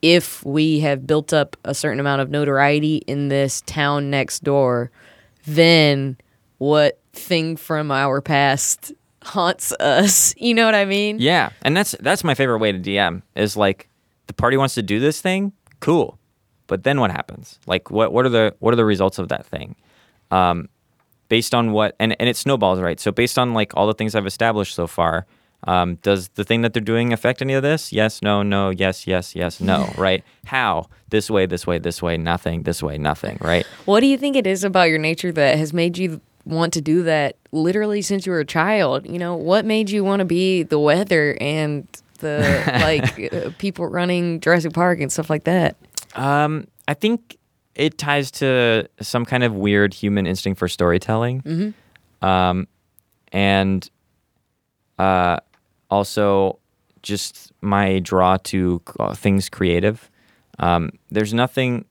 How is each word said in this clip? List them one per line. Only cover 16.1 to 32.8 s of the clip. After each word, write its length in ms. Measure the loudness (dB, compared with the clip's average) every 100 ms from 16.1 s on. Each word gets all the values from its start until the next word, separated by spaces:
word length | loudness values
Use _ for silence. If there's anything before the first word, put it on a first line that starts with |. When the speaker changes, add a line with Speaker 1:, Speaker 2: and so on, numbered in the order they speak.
| -6 _ _ _ _ _
Speaker 2:
but 160 | -2
then 160 | 0 2
what 100 | 0
happens? 480 | -2 -8 -12 -20 -20 -4
Like, 240 | -4 -2
what, 220 | 0 2
what 120 | 2 2
are 40 |
the, 240 | 2 2 0
what 140 | 0
are 40 | 4
the 80 |
results 340 | 2 4 2 0
of 100 | -6
that 180 | -6 -6
thing? 300 | -12 -12 -16 _ _ _ _ _
Um, 380 | 2 2 0 -6 _ _ _ _ _ _
based 260 | 0 2
on 180 | 0 2
what, 220 | 2 0 0
and, 160 | -2 0
and 80 | -2
it 80 | -2
snowballs, 440 | -2 2 2 2
right? 200 | -2 -2
So 100 | -4
based 260 | 0 0 0
on, 160 | 0
like, 180 | 0 -2 0
all 100 | 0
the 80 |
things 200 | 0 -2
I've 120 | -2 -4
established 480 | -2 0 0 -4
so 120 | -4 -6
far, 400 | 0 0 0 -6 _ _ _ -2
um, 280 | 0 0 -2
does 260 | 0 0 -2
the 100 | -8
thing 160 | -2 0
that 120 | 0
they're 80 | -2
doing 300 | -2 0 0
affect 260 | 0 -2 -2
any 140 | -2
of 80 | 0
this? 280 | 0 -2 -2
Yes, 280 | 0 0 0
no, 220 | 0 0
no, 260 | 2 0 0
yes, 380 | 0 -2 -2 -2
yes, 280 | -2 -2
yes, 260 | -4 -4 -2
no, 300 | 0 0 0
Speaker 1:
<laughs> 40 | 0
Speaker 2:
right? 240 | 0 0 -4 _
How? 420 | -4 -2 0 -2 -6 -18 -2
This 220 | -2 0
way, 160 | 0 0
this 200 | -2 -2
way, 120 | -2
this 240 | -4 -4
way, 140 | -4 -2
nothing, 460 | -2 -2 -2 -4
this 180 | -4 -4